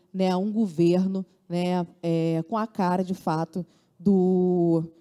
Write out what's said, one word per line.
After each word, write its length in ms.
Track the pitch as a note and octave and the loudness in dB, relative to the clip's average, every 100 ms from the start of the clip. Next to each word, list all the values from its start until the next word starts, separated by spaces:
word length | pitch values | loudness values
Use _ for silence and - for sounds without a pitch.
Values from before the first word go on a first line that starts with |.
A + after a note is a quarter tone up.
| _ | _
né, 220 | F#3 F#3 F3+ | -2 0 0
um 160 | G3+ | -2
governo, 720 | G#3+ G#3+ D#3 E3+ F3+ F#3+ F#3+ F#3 _ - | -2 -2 2 2 4 0 -2 -8 _ -8
né, 380 | F3 F3+ F3+ F3 - | -4 -2 -2 -4 -6
é, 400 | E3+ E3 E3 E3 E3 | -2 0 0 -2 -2
com 80 | A3 | -4
a 100 | A3 | -4
cara, 360 | - F3+ F3+ | -2 0 0
de 120 | F#3 | -2
fato, 520 | F#3 - D#3+ E3 F#3 E3+ _ _ - | -4 -4 -4 -4 -8 -12 _ _ -4
do, 840 | E3+ F#3+ F#3 F#3 F3+ F3+ E3+ E3 E3 - | 2 4 4 2 2 2 2 0 -2 -12